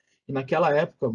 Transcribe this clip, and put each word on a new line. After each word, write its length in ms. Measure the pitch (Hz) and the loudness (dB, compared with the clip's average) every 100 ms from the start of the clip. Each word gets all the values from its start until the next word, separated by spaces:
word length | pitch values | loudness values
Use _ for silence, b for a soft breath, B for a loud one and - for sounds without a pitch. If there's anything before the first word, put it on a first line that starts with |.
| _ _ - | _ _ -8
E 60 | |
naquela 420 | 135 131 160 175 | -8 -2 0 2
época, 400 | 147 165 - 117 | 2 0 -4 -4